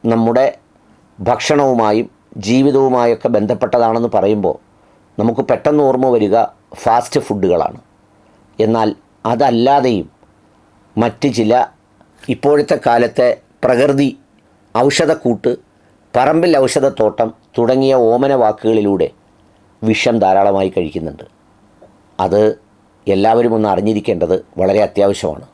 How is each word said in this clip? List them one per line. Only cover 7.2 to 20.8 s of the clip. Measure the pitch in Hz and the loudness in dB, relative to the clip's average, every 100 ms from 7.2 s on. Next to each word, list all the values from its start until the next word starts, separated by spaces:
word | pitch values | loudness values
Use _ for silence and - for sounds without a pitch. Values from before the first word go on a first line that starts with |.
| - 104 92 87 - - _ _ _ _ _ _ _ - | -4 -4 0 0 -2 -8 _ _ _ _ _ _ _ -4
എന്നാൽ | 110 113 110 - _ _ 113 | 0 0 0 -4 _ _ -6
അതല്ലാതെയും | 117 135 117 123 139 127 104 - _ _ _ _ _ _ _ _ - | 0 0 2 2 2 0 -2 -6 _ _ _ _ _ _ _ _ -4
മറ്റ് | 117 - 143 117 | -4 -2 -4 -2
ചില | 110 123 - _ _ _ _ _ - | 0 0 0 _ _ _ _ _ -8
ഇപ്പോഴത്തെ | 120 139 147 143 127 131 | -4 0 0 0 -2 0
കാലത്തെ | 120 120 127 123 - _ _ | 0 0 0 -2 -2 _ _
പ്രകൃതി | 123 123 143 139 139 - _ _ _ _ _ 113 | 0 2 2 0 -2 -4 _ _ _ _ _ 0
ഔഷധക്കൂട്ട്, | 135 143 160 160 123 107 123 123 _ _ _ _ _ | 0 0 -2 0 -2 -2 -2 -4 _ _ _ _ _
പറമ്പിൽ | 120 135 160 180 147 | 0 2 2 2 2
ഔഷധത്തോട്ടം | 131 151 135 135 107 - 113 - _ - | 2 0 -2 0 -2 0 -4 -6 _ -2
തുടങ്ങിയ | 117 131 135 131 113 | 0 2 2 2 2
ഓമന | 120 139 135 | 2 0 2
വാക്കുകളിലൂടെ | 110 104 110 110 101 95 82 _ _ _ _ _ _ _ | 0 0 -2 0 0 0 -2 _ _ _ _ _ _ _
വിഷം | 110 107 127 113 | -2 0 0 0
ധാരാളമായി | 98 95 101 98 95 | 2 2 2 0 -2
കഴിക്കുന്നുണ്ട്. | 95 | -4